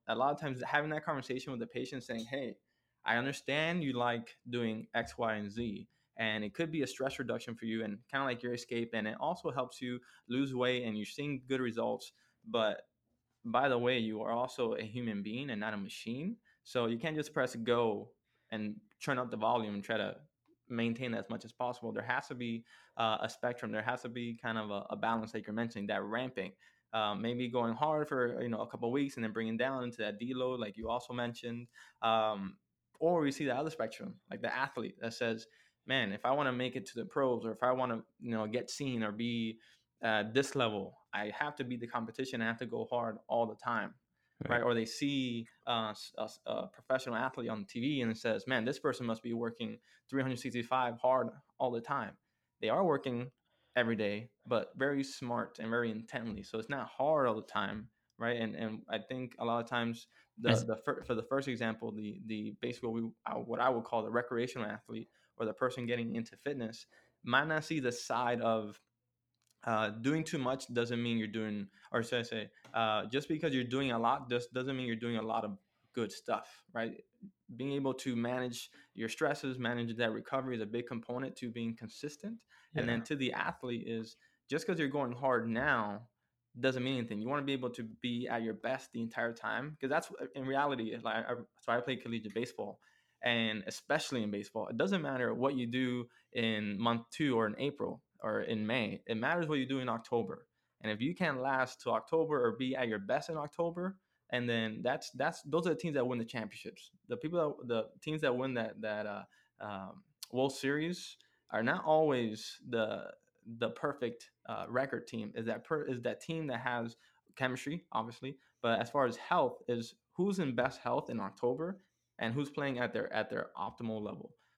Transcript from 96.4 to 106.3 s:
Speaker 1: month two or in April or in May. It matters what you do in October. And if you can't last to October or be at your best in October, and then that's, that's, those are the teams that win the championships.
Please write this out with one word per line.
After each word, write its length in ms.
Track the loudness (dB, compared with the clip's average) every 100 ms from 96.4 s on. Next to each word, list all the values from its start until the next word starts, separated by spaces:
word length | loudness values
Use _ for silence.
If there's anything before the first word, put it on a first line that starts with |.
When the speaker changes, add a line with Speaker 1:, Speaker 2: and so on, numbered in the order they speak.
| 2 2 0 0
Speaker 1:
month 300 | 2 2 -2
two 260 | 0 2 4
or 80 | 2
in 80 | 2
April 460 | -2 -2 -4 -6 _ _
or 220 | -2 0
in 260 | 0 0 2
May. 340 | 2 0 -2 -4
It 80 | -2
matters 300 | 0 0 2
what 120 | 0
you 60 | 0
do 140 | -2
in 100 | -2
October. 580 | -4 0 0 0 -6 -12 _ _ _
And 100 | -4
if 100 | 0
you 140 | 0 2
can't 260 | 0 2
last 400 | 2 2 2 0
to 100 | 0
October 540 | 0 2 2 4 4 4
or 60 | 2
be 180 | 0 2
at 120 | 2
your 120 | 2
best 300 | 2 0 0
in 80 | -4
October, 600 | -4 -2 -2 0 -4 -6 _ _ -4
and 200 | 0 2
then 320 | 2 0 0
that's, 260 | 0 -2 -4
that's, 300 | -2 -2 -2
those 220 | 0 2 2
are 40 |
the 40 | 2
teams 160 | 0 2
that 100 | 2
win 140 | 0
the 60 |
championships. 640 | -2